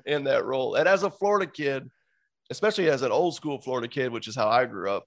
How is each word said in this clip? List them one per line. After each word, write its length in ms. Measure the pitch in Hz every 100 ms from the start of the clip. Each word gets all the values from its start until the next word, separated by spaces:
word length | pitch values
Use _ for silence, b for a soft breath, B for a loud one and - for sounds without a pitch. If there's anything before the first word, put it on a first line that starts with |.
| -
in 180 | 147
that 220 | 139 127 -
role. 300 | 131 123 127
And 120 | 165
as 160 | 190
a 60 | 190
Florida 340 | - 202 208 180
kid, 380 | - 143 135 127 - _ _ _ _ -
especially 400 | 131 214 208 165
as 120 | 147
an 100 | 143
old 240 | 117 175 160
school 240 | 151 139
Florida 300 | - 127 117
kid, 220 | 143 127
which 140 | 117 113
is 60 | 110
how 120 | 107
I 180 | 120 127
grew 240 | 104 95
up 140 | 101